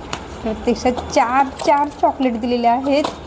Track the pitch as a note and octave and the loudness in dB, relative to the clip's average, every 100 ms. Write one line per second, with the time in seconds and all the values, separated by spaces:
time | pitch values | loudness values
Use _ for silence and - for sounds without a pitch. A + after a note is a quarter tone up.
0 | - - - - A3 G#3+ A#3 A#3 B3+ B3 | -8 -12 -12 -8 -6 -4 -2 0 0 -2
1 | - D4 A#3 C4 C4+ - - C#4+ D4 - | 0 0 2 2 2 0 2 2 2 0
2 | D#4+ C#4 B3+ A3+ A#3+ B3 A#3 A#3+ C4+ C#4 | 0 2 0 0 -2 2 2 2 2 0
3 | D4+ - | 0 -6